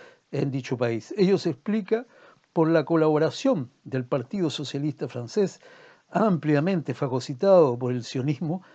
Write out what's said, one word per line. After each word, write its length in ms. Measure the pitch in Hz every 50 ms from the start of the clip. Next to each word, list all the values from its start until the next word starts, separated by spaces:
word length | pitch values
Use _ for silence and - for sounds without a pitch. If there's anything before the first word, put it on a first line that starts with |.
| - - - _ _ -
en 220 | - 135 - 139
dicho 240 | 127 135 123 - 135
país. 360 | 117 123 120 117 110 - - -
Ello 220 | 214 185 185 196 175
se 120 | - 170
explica 560 | 131 - - 214 202 220 185 - 214 226 254 _ _ - - - - _ _ _
por 160 | - 175 160 160
la 160 | 165 160 135
colaboración 840 | - 170 160 156 156 151 151 160 147 - - - 269 254 160 123 - _ _
del 220 | - - - 131 123
Partido 440 | - 147 135 117 - - 202 175 143
Socialista 580 | - - 143 - - 139 147 151 - - 151 123
francés, 520 | - 123 120 117 - 214 196 175 - - - - - - - - - _ _ _
ampliamente 840 | - - 214 220 180 151 - 151 151 143 156 190 196 170 135 - 123
fagocitado 840 | - 147 127 127 127 - - 139 123 196 196 190 180 156 131 120
por 160 | 120 127 123
el 120 | 127 123 113
sionismo, 580 | - - 131 123 147 151 - 180 147 160 185 - -